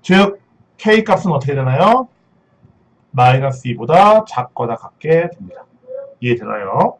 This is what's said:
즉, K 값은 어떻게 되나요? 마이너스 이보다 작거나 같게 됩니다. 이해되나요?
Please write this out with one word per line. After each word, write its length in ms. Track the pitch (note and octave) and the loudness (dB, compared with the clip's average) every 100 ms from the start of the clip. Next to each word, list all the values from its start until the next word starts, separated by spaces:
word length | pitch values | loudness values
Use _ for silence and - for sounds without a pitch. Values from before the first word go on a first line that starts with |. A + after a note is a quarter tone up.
즉, 400 | - F#3+ G3+ G3+ _ _ _ _ | 2 2 2 -2 _ _ _ _
K 260 | G#3+ A3 | 0 2
값은 260 | A3 F#3 F#3+ | 2 0 0
어떻게 220 | D3+ C3 | -2 -2
되나요? 540 | C3+ C3 C3 F#3+ A#3 B3 _ _ _ _ _ _ _ _ _ _ | -4 -2 2 2 2 -2 _ _ _ _ _ _ _ _ _ _
마이너스 580 | C3 B2+ C3 C3+ B2+ B2+ | 2 2 2 -2 -6 -8
이보다 560 | A#2 A#2+ E3 G#3 A3 | -8 0 2 4 2
작거나 520 | G#3+ - B2 - A#2+ A2+ | 0 -8 -8 -8 -8 -8
같게 520 | - _ D3+ E3 E3+ | -12 _ 0 0 0
됩니다. 340 | - F#2+ - - _ _ - - - | -8 -20 -20 -20 _ _ -16 -14 -8
이해되나요? 800 | B2 A#2+ G#2 G#2+ G2 G2 G#3+ - | -4 -4 -4 -10 -6 -2 -2 -4